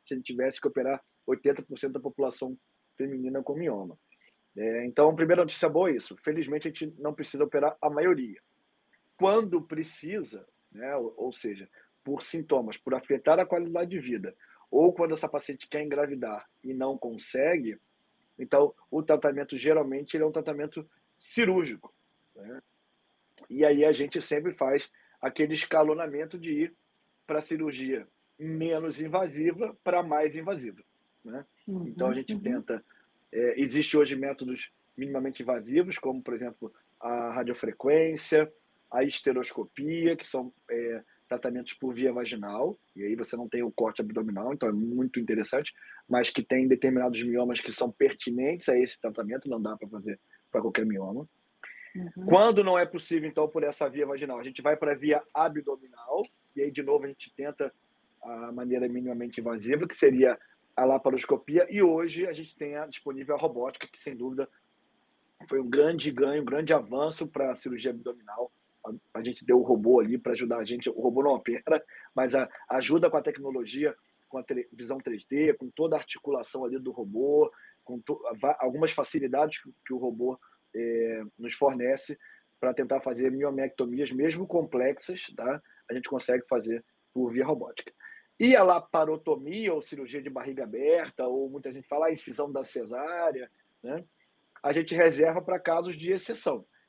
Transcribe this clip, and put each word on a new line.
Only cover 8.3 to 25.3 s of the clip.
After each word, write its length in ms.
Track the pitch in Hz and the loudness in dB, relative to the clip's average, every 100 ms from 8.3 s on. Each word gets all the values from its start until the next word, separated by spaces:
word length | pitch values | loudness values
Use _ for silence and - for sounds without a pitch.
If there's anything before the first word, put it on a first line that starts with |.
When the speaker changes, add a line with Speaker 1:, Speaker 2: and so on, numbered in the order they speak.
| 92 _ _ _ _ _ _ _ - | -10 _ _ _ _ _ _ _ 0
Speaker 1:
Quando 440 | 190 214 208 170 | 4 4 4 0
precisa, 840 | 156 156 156 - 156 214 143 104 - _ _ | -2 -6 -8 -10 -10 -8 -8 -12 -20 _ _
né, 240 | 101 131 139 | -12 -6 -4
ou, 200 | 117 - | -4 -6
ou 160 | 123 | -8
seja, 340 | - 113 98 95 _ _ _ | -6 -8 -10 -14 _ _ _
por 180 | - 139 | -8 -8
sintomas, 560 | - 165 156 135 113 - | -6 -8 0 0 0 -8
por 160 | - | -4
afetar 460 | 127 - 139 - 180 | -4 0 0 4 4
a 80 | 180 | 4
qualidade 420 | 175 170 170 175 | 0 -2 -4 -4
de 100 | 185 | -6
vida, 360 | 123 117 - - _ _ _ | -6 -6 -6 -14 _ _ _
ou 240 | 135 175 | 6 6
quando 220 | 175 165 156 | 6 0 0
essa 120 | 156 | -2
paciente 400 | 147 - 135 - | -4 -6 -12 -8
quer 140 | 151 | -6
engravidar 640 | 151 143 143 139 117 104 - _ | -2 0 -2 -2 -8 -8 -12 _
e 80 | 127 | -10
não 240 | 131 131 131 | -4 -4 -4
consegue, 840 | 120 113 - 127 147 175 113 101 _ _ _ _ _ - | -6 -10 -6 0 2 2 -2 -8 _ _ _ _ _ -16
então 360 | 127 143 143 - _ | 2 6 6 2 _
o 140 | 151 | -2
tratamento 540 | 156 151 143 139 139 135 | 2 4 2 0 -4 -2
geralmente 580 | 135 156 135 135 147 160 | 2 2 2 -4 -4 -2
ele 80 | |
é 40 | 156 | 0
um 40 | |
tratamento 560 | 160 156 147 151 160 156 _ _ _ | 0 -4 -4 -6 -10 -14 _ _ _
cirúrgico, 720 | - - 220 185 151 104 - _ _ _ _ 113 | -8 0 2 2 0 -6 -16 _ _ _ _ -20
né? 240 | 104 131 - _ _ _ _ _ _ _ - | -18 -18 -20 _ _ _ _ _ _ _ -8
E 140 | 127 | 4
aí 220 | 151 147 151 | 6 8 6
a 60 | |
gente 280 | 135 143 170 | 4 0 -4
sempre 320 | - 151 170 | -4 -2 -2
faz 360 | - 135 143 - _ _ _ | -2 0 0 -2 _ _ _
aquele 320 | 131 | -6